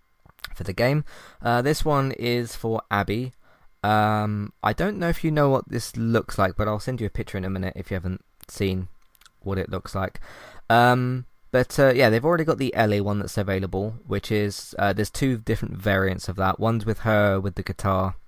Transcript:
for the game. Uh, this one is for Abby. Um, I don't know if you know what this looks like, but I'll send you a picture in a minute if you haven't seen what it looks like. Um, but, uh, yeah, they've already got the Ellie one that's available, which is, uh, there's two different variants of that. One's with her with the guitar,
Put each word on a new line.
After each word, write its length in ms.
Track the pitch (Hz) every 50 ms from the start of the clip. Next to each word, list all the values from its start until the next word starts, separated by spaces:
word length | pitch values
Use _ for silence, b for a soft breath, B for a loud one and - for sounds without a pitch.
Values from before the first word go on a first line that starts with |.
| _ _ _ _ _ - _ _ - - -
for 100 | - -
the 100 | - 90
game. 300 | - 117 131 143 151 - B B B B B B B
Uh, 220 | B 120 120 120 127
this 200 | 143 156 - -
one 280 | 156 143 135 135 135
is 440 | - - 117 120 120 120 117 117 -
for 280 | - - 113 113 110 - -
Abby. 420 | 104 101 98 - 104 120 127 127 - b b b b b b b b _
Um, 720 | - 104 107 107 107 107 107 107 107 104 104 104 104 - - _
I 120 | - 104 107
don't 240 | - 165 208 208
know 120 | 196 170 170
if 140 | 165 - -
you 80 | 160
know 180 | 151 151 143 139
what 200 | 135 123 - -
this 260 | - 120 - - -
looks 420 | 117 113 113 113 113 - - -
like, 180 | - 98 92 -
but 100 | - 107
I'll 120 | 107 107 101
send 200 | - 131 127 -
you 80 | 110
a 20 | 101
picture 280 | - - 107 - -
in 80 | 95 92
a 40 | 95
minute 240 | 95 92 95 92 -
if 140 | - 95 -
you 60 | 98
haven't 280 | 90 87 92 92 - _ _ _ _ -
seen 400 | - - - 101 95 92 92 92 - - - - _ _ _ - - _ _
what 160 | - 98 95
it 120 | 95 - -
looks 260 | 92 92 - - -
like. 240 | 98 95 - - - B B B B B B B B B -
Um, 560 | 113 120 120 123 123 127 123 127 127 127 123 - - _ - -
but, 280 | - 127 123 - - 147
uh, 140 | 139 135 123
yeah, 140 | 139 131 110
they've 160 | 110 117 131
already 180 | 165 175 160 156
got 140 | 156 135
the 160 | 110 135 123 -
Ellie 240 | - 113 104 104 104
one 200 | 98 104 104 104
that's 180 | - - -
available, 580 | 110 95 101 95 95 95 90 95 95 101 113 113 - -
which 260 | - 101 101 - -
is, 440 | 110 104 104 101 - - - - - -
uh, 120 | 101 101
there's 200 | 95 110 104 -
two 260 | - - 139 131 123
different 400 | 110 - - 113 - 113 107 -
variants 500 | 92 95 107 98 95 95 95 92 - -
of 80 | - 90
that. 240 | 98 92 95 - -
One's 260 | 104 113 117 113 104
with 140 | 113 107 -
her 400 | - 113 107 104 104 101 98 98
with 160 | 95 101 -
the 80 | - -
guitar, 520 | - 95 - - 98 95 92 92 95 - - -